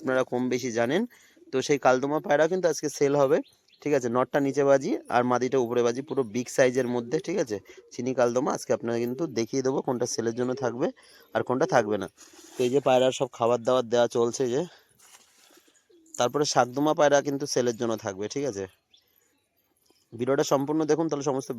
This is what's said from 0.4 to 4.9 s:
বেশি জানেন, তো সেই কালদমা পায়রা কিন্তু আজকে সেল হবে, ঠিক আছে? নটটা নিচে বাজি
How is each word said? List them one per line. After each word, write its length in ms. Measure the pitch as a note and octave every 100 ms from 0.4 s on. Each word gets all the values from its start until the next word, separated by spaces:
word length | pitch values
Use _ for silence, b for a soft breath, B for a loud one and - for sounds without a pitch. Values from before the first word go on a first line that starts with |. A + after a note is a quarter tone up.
| B2+
বেশি 180 | B2 B2+ A2+
জানেন, 240 | A#2 E3+ A#3+ b b b -
তো 40 | C3 B2+
সেই 120 | C#3+ C3+
কালদমা 320 | B2+ C#3 D#3 D3+
পায়রা 180 | D3 D#3+
কিন্তু 140 | F#3 F3
আজকে 160 | D3 D3 -
সেল 160 | C#3+ C#3+
হবে, 160 | C3+ E3+ - _ _ -
ঠিক 120 | D3 C#3+
আছে? 100 | A#2+ A#2+
নটটা 220 | B2+ D3+ C#3
নিচে 160 | C3 C#3
বাজি 200 | C#3 D3+